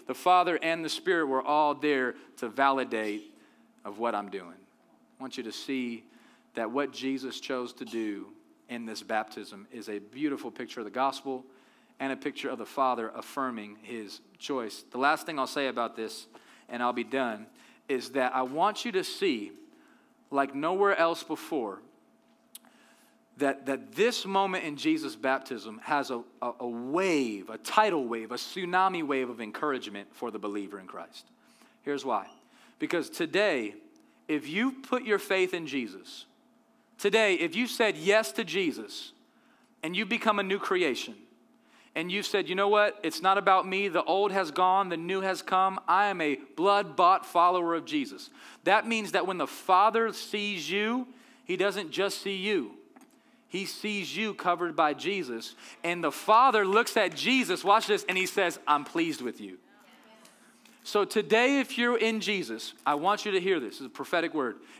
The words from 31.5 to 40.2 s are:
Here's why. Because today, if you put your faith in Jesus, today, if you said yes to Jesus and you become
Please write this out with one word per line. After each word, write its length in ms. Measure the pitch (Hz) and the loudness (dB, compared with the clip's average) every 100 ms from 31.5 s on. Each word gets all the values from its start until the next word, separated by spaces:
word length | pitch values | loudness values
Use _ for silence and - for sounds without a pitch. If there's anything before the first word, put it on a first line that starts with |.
| _ _ _ | _ _ _
Here's 220 | - 143 131 | -6 -4 -2
why. 220 | 107 95 - _ _ - - | -2 -4 -14 _ _ -20 -8
Because 300 | 151 175 - | -2 -2 -2
today, 640 | - 165 160 208 143 110 104 - _ _ _ - | -4 -2 2 2 2 -2 -8 -18 _ _ _ -4
if 200 | 151 139 | -4 -2
you 240 | 175 254 | 0 0
put 320 | 262 - - | -2 -4 -2
your 160 | 190 202 | 0 0
faith 340 | 202 190 185 | 2 2 2
in 140 | 180 160 | 0 -4
Jesus, 580 | 139 110 92 - - - _ _ _ _ _ _ - | -4 -4 -8 -16 -18 -20 _ _ _ _ _ _ -4
today, 380 | 202 214 214 175 | 2 4 4 4
if 200 | 165 175 | 0 0
you 120 | 247 | -2
said 300 | - 214 156 | 2 2 2
yes 340 | 165 214 220 | 4 4 4
to 120 | - | -2
Jesus 680 | 190 170 175 113 107 - - - _ _ _ _ _ _ | -4 0 0 -2 -8 -12 -16 -18 _ _ _ _ _ _
and 120 | 160 180 | -6 -4
you 100 | 208 | -2
become 340 | 226 | 0